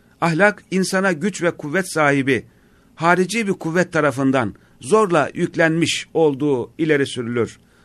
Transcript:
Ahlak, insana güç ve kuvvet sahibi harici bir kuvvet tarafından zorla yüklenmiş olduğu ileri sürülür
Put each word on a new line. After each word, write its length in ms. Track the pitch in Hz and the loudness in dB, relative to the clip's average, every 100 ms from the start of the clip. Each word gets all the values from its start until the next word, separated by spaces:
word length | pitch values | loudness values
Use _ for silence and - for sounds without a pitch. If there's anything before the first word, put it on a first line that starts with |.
| _ _ | _ _
Ahlak, 420 | 170 165 208 202 - | -2 2 2 0 -4
insana 400 | 190 180 190 190 | -2 0 0 0
güç 300 | 151 202 180 | 0 -4 -2
ve 80 | 170 | -2
kuvvet 420 | - 147 180 180 | -2 -4 -4 -2
sahibi 520 | 160 143 143 131 117 - _ _ _ _ - | 0 2 2 2 0 -4 _ _ _ _ -2
harici 460 | 165 175 185 226 196 | 2 2 2 -2 -4
bir 60 | |
kuvvet 400 | 180 165 175 175 | -4 -2 -2 0
tarafından 640 | 156 147 127 135 131 104 - _ - | 0 0 0 0 0 -2 -6 _ -18
zorla 500 | 120 220 202 165 127 | 0 2 4 2 0
yüklenmiş 760 | - 175 170 165 165 156 - - | -2 -4 0 0 2 0 -2 -4
olduğu 580 | 160 156 131 147 127 - - | 0 2 2 -2 -2 -4 -4
ileri 300 | 160 143 139 | 0 0 0
sürülür 500 | 127 117 120 104 - _ _ | -4 -4 -2 -4 -6 _ _